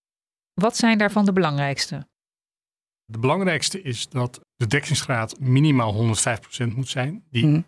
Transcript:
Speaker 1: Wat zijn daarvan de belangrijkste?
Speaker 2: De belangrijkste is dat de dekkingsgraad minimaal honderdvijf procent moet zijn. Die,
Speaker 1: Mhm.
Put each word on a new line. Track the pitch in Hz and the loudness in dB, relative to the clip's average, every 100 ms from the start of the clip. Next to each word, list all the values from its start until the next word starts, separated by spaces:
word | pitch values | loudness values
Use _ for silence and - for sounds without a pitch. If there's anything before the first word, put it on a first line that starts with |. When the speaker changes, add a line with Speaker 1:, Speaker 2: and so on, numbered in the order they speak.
| _ _ _ _ _ | _ _ _ _ _
Speaker 1:
Wat | - 220 - | -2 0 2
zijn | 226 220 | 2 4
daarvan | 202 208 202 | 2 4 4
de | |
belangrijkste? | 190 160 143 139 135 - 139 - _ _ _ _ _ _ _ _ _ - | 4 2 0 -2 -2 -6 -8 -14 _ _ _ _ _ _ _ _ _ -14
Speaker 2:
De | 110 | -2
belangrijkste | 127 180 190 147 - 196 | 0 2 0 0 -4 -6
is | 143 117 - | -8 -8 -6
dat | 131 123 - _ - | -6 -6 -8 _ -6
de | 113 | 0
dekkingsgraad | 143 - 143 - 120 113 - | 0 0 -4 -2 -2 -4 -4
minimaal | 131 131 156 131 113 | 2 4 4 4 2
honderdvijf | 101 117 107 127 113 | 0 0 0 -2 -4
procent | - - 117 117 | -8 -6 -6 -4
moet | 127 | -6
zijn. | 135 135 202 - | -6 -6 -8 -6
Die, | 123 151 | 0 2
Speaker 1:
Mhm. | 156 | 2